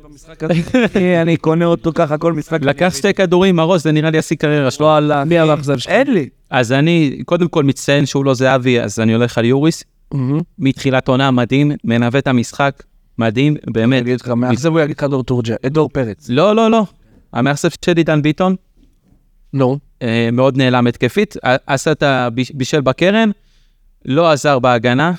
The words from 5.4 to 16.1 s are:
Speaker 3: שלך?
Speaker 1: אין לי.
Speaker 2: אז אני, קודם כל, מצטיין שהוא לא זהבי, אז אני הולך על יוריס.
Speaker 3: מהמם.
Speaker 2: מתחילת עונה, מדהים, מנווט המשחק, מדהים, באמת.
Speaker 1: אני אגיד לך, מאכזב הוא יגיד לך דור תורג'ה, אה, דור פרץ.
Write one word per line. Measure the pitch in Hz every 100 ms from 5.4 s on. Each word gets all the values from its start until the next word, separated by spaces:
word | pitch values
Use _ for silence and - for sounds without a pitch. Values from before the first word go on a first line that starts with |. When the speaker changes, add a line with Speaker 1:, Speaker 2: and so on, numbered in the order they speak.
| 160 151 143 139
Speaker 3:
שלך? | 131
Speaker 1:
אין | 190 285
לי. | 220 131 _ -
Speaker 2:
אז | 135 117
אני, | 135 156 170 147 127
קודם | 147 170 170
כל, | 165
מצטיין | 139 131 - 143 139
שהוא | 143
לא | 139
זהבי, | 127 131 135 123 120
אז | 113 101
אני | 113
הולך | 113 120 -
על |
יוריס. | 117 135 156 165 - _ -
Speaker 3:
מהמם. | 143 127 147 175 -
Speaker 2:
מתחילת | 135 131 135 131 -
עונה, | 131 139
מדהים, | 127 117 131 147 147
מנווט | - 117 120 135 139
המשחק, | 127 113 - 143 - - _ _ -
מדהים, | 113 110 147 151 -
באמת. | 113 113 131
Speaker 1:
אני | 123
אגיד | 127
לך, | 120
מאכזב | 120 123 123 160
הוא | 160
יגיד | 147 135
לך |
דור | 143 139
תורג'ה, | 123 127 117 110
אה, | 131
דור | 151 151
פרץ. | 151 120